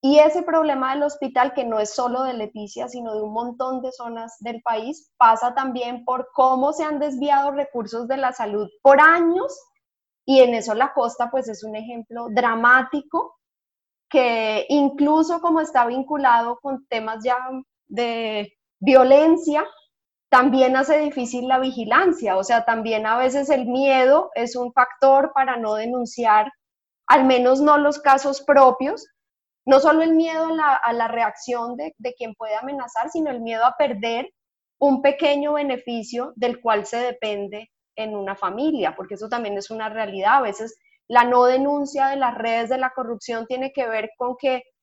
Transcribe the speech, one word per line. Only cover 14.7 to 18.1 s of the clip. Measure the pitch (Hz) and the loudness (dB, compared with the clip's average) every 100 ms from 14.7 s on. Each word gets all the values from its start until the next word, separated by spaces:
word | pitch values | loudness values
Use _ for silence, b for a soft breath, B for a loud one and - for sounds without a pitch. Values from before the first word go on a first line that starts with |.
incluso | 294 277 277 285 311 320 339 | 2 2 2 2 2 2 0
como | 339 320 | 0 0
está | 302 277 233 | 0 0 0
vinculado | 247 269 294 269 233 233 240 | -2 -6 -2 2 2 0 -6
con | 277 269 _ | -8 -10 _
temas | 233 220 226 | -8 -6 -6
ya | 233 247 254 262 262 _ _ | -4 -4 -4 -12 -14 _ _
de | 208 240 | -6 -4